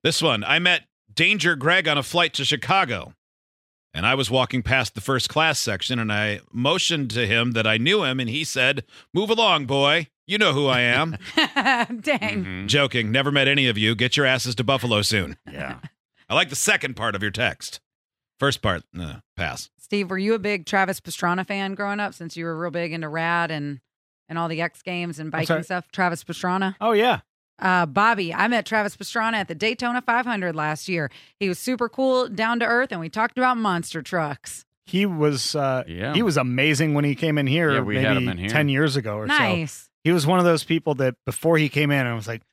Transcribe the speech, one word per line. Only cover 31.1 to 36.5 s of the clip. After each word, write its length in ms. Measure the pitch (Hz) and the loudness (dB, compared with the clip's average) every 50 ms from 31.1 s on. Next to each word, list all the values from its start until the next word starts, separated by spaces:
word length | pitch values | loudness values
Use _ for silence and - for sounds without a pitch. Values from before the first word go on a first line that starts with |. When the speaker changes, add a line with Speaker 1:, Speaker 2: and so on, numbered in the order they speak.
| - - - _ _ _ | -6 -12 -20 _ _ _
Speaker 2:
He 80 | 202 190 | -2 -2
was 100 | 175 - | -2 -2
super 300 | - 247 254 214 240 233 | -2 -4 -2 -2 -2 -4
cool, 400 | - - 262 262 254 254 254 254 | -2 0 2 2 2 2 0 0
down 300 | 208 196 220 226 240 233 | -2 -2 0 0 0 0
to 40 | 233 | 2
earth, 260 | 220 233 240 262 262 208 | 2 2 2 2 0 -4
and 80 | 175 | -6
we 80 | 165 165 | -8 -6
talked 280 | - 220 220 233 _ | -2 -2 -2 -2 _
about 200 | 254 254 254 254 | 0 2 2 2
monster 440 | 233 220 208 180 170 160 - - 165 | 2 0 0 0 0 -2 -4 -8 -10
trucks. 600 | - - 185 175 156 147 143 - - - - - - _ _ _ _ | -6 -2 -2 -2 -2 -2 -4 -8 -12 -16 -16 -16 -18 _ _ _ _
Speaker 4:
He 200 | - - 185 202 | -2 0 0 2
was, 500 | 202 175 156 151 151 143 127 - - - | 2 2 2 2 2 2 0 -4 -2 -2
uh, 280 | 151 139 135 131 131 - | -2 0 0 -2 -2 -4
Speaker 3:
Yeah. 280 | 82 82 87 101 131 151 | -6 -8 -6 -6 -2 0
Speaker 4:
he 80 | 185 233 | 0 2
was 140 | 202 151 | 2 2
amazing 560 | 147 127 123 | 2 0 2